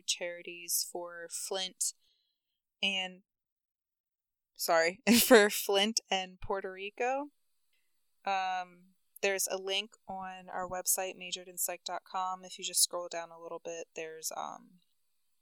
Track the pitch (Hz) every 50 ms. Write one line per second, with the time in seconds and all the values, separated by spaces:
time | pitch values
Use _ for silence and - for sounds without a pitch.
0 | 175 - - - 185 175 175 175 175 180 175 170 175 170 - - - - - 175
1 | 175 175 175 170 170 165 - - - - 196 190 190 185 - - - - - _
2 | _ _ _ _ _ _ _ _ _ _ _ _ _ _ _ - 196 196 196 190
3 | 185 185 185 185 _ _ _ _ _ _ _ _ _ _ _ _ _ _ _ _
4 | _ _ _ _ _ _ _ _ _ _ _ - - - 170 165 165 170 185 -
5 | - 196 240 233 - - 254 214 208 208 - - - - 202 196 202 220 226 -
6 | - - 196 190 185 185 185 - - - 202 190 190 190 185 190 196 202 - -
7 | 240 254 269 277 294 294 _ _ _ _ _ _ _ _ _ _ _ _ _ _
8 | _ _ _ _ - 196 196 190 185 185 185 185 180 180 175 180 180 190 _ _
9 | _ _ - - - 196 190 185 - - 190 190 190 196 196 202 214 226 - -
10 | _ - 190 190 190 185 185 185 180 185 - 175 180 180 185 180 180 - - 196
11 | 190 185 - 185 185 180 180 185 180 185 180 175 - - 175 - - - 175 -
12 | - - - 190 185 185 185 185 185 180 - - 180 180 175 - - - - 175
13 | 175 170 170 170 170 165 165 165 170 165 165 165 - 170 170 165 160 _ - 160
14 | 160 160 160 160 156 - - - 76 - - - - - 185 180 _ _ _ _
15 | _ _ _ _ _ _ _ _